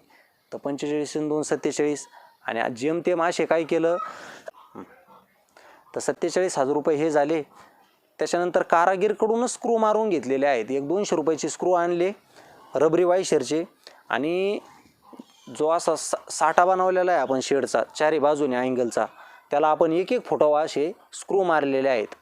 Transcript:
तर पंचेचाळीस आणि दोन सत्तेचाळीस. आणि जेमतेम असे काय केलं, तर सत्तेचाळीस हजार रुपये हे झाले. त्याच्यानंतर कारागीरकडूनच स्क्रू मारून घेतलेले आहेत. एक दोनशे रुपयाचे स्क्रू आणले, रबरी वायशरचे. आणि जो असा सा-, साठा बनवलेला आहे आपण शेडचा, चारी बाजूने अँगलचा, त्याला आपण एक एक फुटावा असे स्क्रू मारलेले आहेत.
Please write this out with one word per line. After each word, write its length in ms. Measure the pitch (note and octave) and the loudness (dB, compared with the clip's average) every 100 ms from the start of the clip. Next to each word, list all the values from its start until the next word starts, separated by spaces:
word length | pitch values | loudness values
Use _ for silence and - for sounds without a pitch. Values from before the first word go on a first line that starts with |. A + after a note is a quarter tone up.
| - _ _ _ _ | -14 _ _ _ _
तर 40 | A#2 | -10
पंचेचाळीस 600 | C#3+ C#3+ D3 D3+ D3 D#3 | -8 -6 -4 -4 -4 -4
आणि 120 | D3+ | -2
दोन 120 | D3+ | -4
सत्तेचाळीस. 680 | C#3+ D3 D3+ C#3 D3 C#3+ - - - _ - | -2 -2 -2 -2 -2 -2 -8 -20 -20 _ -8
आणि 160 | A2+ A#2 A#2 | -4 -4 -4
जेमतेम 460 | C#3+ E3+ F3+ F3 | -4 -2 -2 0
असे 220 | E3+ E3+ D#3+ | 0 0 0
काय 180 | E3 | 0
केलं, 340 | D#3 E3 E3 F3+ - - - - - - - - F#2 - _ - _ _ _ - - - _ A#2+ | 0 0 0 -2 -6 -12 -18 -18 -18 -20 -20 -20 -20 -20 _ -20 _ _ _ -20 -20 -20 _ -6
तर 40 | |
सत्तेचाळीस 600 | - C3 F3 F3+ F#3 D3 | -4 -4 -2 0 -2 0
हजार 140 | C3+ | 0
रुपये 220 | D3 D3+ D3 | 0 0 0
हे 160 | D#3+ | 2
झाले. 300 | D3 C#3+ D#3+ C#3+ - - _ _ _ _ - | 2 2 0 -4 -16 -20 _ _ _ _ -8
त्याच्यानंतर 420 | D#3 F3 F3 F3+ | -4 -2 0 0
कारागीरकडूनच 920 | - E3+ F3+ F#3+ G#3 G3+ A3 A3+ B3 | 2 4 4 2 0 0 0 0 -2
स्क्रू 240 | - - A3+ | -4 -2 2
मारून 320 | G#3+ G#3+ A3 | 2 2 0
घेतलेले 380 | D#3+ A#2 C3+ C#3+ | -2 0 0 2
आहेत. 240 | B2 A2 | 0 0
एक 160 | C#3 C#3+ | -4 -2
दोनशे 280 | F#3+ G3 E3+ | -2 0 0
रुपयाचे 340 | D3+ D3+ D#3 | 0 -2 -4
स्क्रू 220 | - F3+ | -2 0
आणले, 400 | F3 F3 F3 F#3 G#3+ _ - - - - C3 | 2 2 0 -2 -4 _ -20 -20 -20 -8 0
रबरी 280 | D#3 E3 | 2 4
वायशरचे. 600 | F3+ F#3 F3+ D3+ B2 D3+ - _ - - - | 4 2 2 0 0 -2 -4 _ -20 -20 -6
आणि 500 | A2+ D3+ F3+ G3 G#3+ - - _ _ - - - _ - B2 | -4 -2 -2 -2 -4 -10 -20 _ _ -20 -20 -20 _ -16 -4
जो 100 | D#3 | 0
असा 260 | E3 E3+ D3+ | 2 0 -2
सा-, 360 | - - - | -4 -6 -6
साठा 340 | - D#3 E3+ F3+ | 0 4 6 6
बनवलेला 460 | F#3 F#3 F#3 F3+ | 4 2 2 2
आहे 100 | E3 | 2
आपण 180 | B2+ C3 | 2 0
शेडचा, 400 | - C#3 B2 A#2+ | 0 0 2 0
चारी 360 | - - D#3 D#3 | -2 0 0 2
बाजूने 360 | C#3+ D3 C#3+ B2 | 2 2 0 0
अँगलचा, 500 | B2+ B2+ A#2+ A#2+ G#2 - - - _ | 0 0 -2 -2 -4 -6 -20 -20 _
त्याला 160 | C#3+ D#3 | 0 2
आपण 240 | D3+ E3 | 2 0
एक 220 | E3 F#3 | -2 0
एक 120 | B3 - | -4 -2
फुटावा 360 | C#3+ D3+ D3 | 0 2 2
असे 300 | D#3 C#3 D#3+ - _ | 0 -2 -4 -6 _
स्क्रू 300 | - - G3 | -20 -4 0
मारलेले 460 | F3+ D#3 C#3+ C3+ C3+ | 2 2 2 0 0
आहेत. 180 | A#2+ G2+ - | 0 -4 -10